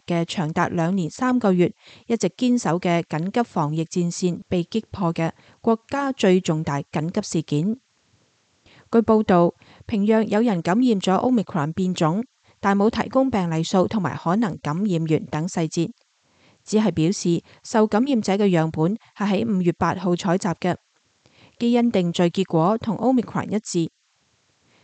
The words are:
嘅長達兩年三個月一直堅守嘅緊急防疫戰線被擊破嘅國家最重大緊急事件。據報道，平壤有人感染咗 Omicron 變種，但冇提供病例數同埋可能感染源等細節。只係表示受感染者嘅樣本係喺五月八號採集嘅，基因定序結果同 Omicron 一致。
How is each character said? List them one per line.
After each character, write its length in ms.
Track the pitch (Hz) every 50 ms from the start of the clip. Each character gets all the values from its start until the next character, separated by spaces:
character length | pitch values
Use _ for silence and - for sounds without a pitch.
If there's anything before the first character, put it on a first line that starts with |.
| -
嘅 180 | - 175 170 165
長 260 | - - - 165 151
達 180 | 160 180 175 -
兩 280 | - 170 165 165 190
年 140 | 202 175 151
三 280 | - - 254 254 254 247
個 140 | 233 202 185
月 180 | 175 175 170 - _ _ - - - _
一 100 | - 233
直 100 | 226 - 180
堅 280 | - - 254 247 247 240
守 220 | - 180 156 180
嘅 220 | - 180 170 170 160
緊 280 | - - 151 165 190
急 120 | - 240 240
防 340 | - - 196 156 143 156
疫 80 | 160 160
戰 260 | - - 185 175 170
線 300 | 170 - - 180 170 - - -
被 160 | - 180 170
擊 200 | - - 220 214 _
破 220 | - - 202 165 170
嘅 200 | - 165 165 - _ _ _ _ _
國 180 | - - 226 226 _ -
家 240 | - 277 285 277 262
最 280 | - - 196 185 190
重 220 | 185 - 165 156 160
大 180 | - 143 143
緊 300 | 139 _ - 160 147 165
急 100 | - 220
事 220 | 202 - - 170 151
件。 320 | - 147 147 160 202 226 262 _ _ _ _ _ _ _ _ _ _ _ _ _ _ _ _ _ _ _ - _ _
據 100 | - 226
報 220 | 220 - 220 214 220
道， 300 | - 196 175 175 175 - _ _ - - - -
平 220 | - - 202 196
壤 160 | 208 220 220 220
有 180 | 220 208 208
人 220 | 233 247 208 175 160
感 120 | 175 175
染 220 | 226 254 254 226 190
咗 140 | - - 185 190
Omicron 540 | - 254 262 233 180 - - 185 139 151 165
變 180 | - 190 185 180
種， 320 | - 175 156 160 208 240 - _ _ _ _ _ _
但 160 | - 190 196
冇 140 | 202 202 220
提 220 | - 226 202 185
供 200 | - 254 269 269
病 200 | 240 208 180 170
例 120 | 165 160 165
數 240 | - - 190 180
同 140 | - - 220
埋 160 | 180 143 -
可 180 | 143 - - 180
能 200 | 220 240 196 - 156 -
感 120 | 147 147 170
染 260 | 208 214 180 160 160
源 220 | 156 156 143 -
等 200 | - - 151 156
細 220 | 185 - - 165 165
節。 220 | - 180 165 - - _ _ _ _ _ _ _ _ _ _ _ _ _ _
只 100 | - -
係 140 | 214 220 214
表 200 | 165 156 156 165
示 320 | 208 - - 175 170 165 - _ - _ -
受 220 | - - 233 214
感 180 | 214 - 202 254
染 160 | 285 277 220
者 140 | 208 - 190
嘅 100 | 196 214
樣 240 | 202 180 165 160 160
本 240 | 160 160 156 175 208 226 _ _ _
係 280 | - 208 202 202 185 226
喺 40 | 233
五 140 | 214 185 180
月 100 | 175 170
八 220 | - - 170 -
號 200 | 185 180 185 175
採 220 | 175 - 196 165
集 120 | 185 - 202
嘅， 280 | 160 - - 180 170 - _ _ _ _ _ _ _ _ _ _ _ _ _ _ _ -
基 140 | 240 240 240
因 180 | 240 240 240
定 220 | 226 202 180 170 170
序 120 | - 180
結 200 | 175 - - 190
果 320 | - - 165 160 180 214
同 200 | 226 - - 190 -
Omicron 500 | - 240 262 247 196 - - - - -
一 100 | - 214
致。 300 | - - - 180 165 - _ _ _ _ _ _ _ _ _ _ _ _ _ _ _ _ _ _